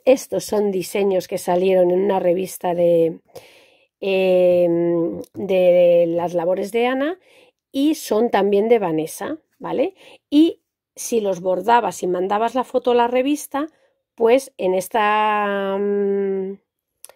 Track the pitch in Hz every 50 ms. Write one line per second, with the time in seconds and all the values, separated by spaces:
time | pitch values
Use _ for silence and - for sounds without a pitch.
0 | _ - 269 269 - - - - - - 220 208 208 202 190 190 165 - - 196
1 | 196 196 190 180 175 - 196 175 - 190 175 180 185 190 185 185 180 175 175 185
2 | 196 202 196 190 185 180 175 185 190 180 - - - 180 170 175 175 170 170 165
3 | 165 160 175 - _ _ _ - - - _ _ _ _ _ _ _ _ _ _
4 | 202 196 190 190 190 185 180 180 180 180 180 175 175 170 170 170 170 170 170 170
5 | 165 - 202 175 - - _ - 208 185 190 185 180 180 175 180 180 175 175 175
6 | 175 170 165 170 170 170 175 175 165 180 185 190 202 196 226 233 240 247 262 262
7 | 277 311 370 - _ _ _ - _ _ _ _ _ _ - 269 277 311 - -
8 | - - 220 214 240 240 - 202 196 202 202 202 214 226 240 226 196 170 156 156
9 | 156 160 - - 196 247 311 - _ _ _ _ - 170 165 214 277 381 - _
10 | - - - _ _ _ 285 294 320 339 - - _ _ _ _ _ _ _ -
11 | - - 247 226 208 196 190 175 185 185 185 180 185 226 233 240 220 185 170 -
12 | 202 180 180 180 180 196 202 208 226 233 233 254 240 - - 254 - 254 240 240
13 | 240 240 247 254 254 277 294 285 - - - 269 302 311 - _ _ _ _ _
14 | _ _ _ - 226 226 240 269 262 - _ - 196 185 185 185 185 - - 226
15 | 208 208 214 214 214 214 208 208 208 202 202 196 196 196 196 196 202 202 202 202
16 | 202 196 196 196 196 196 190 190 190 190 196 - _ _ _ _ _ _ _ _
17 | - - _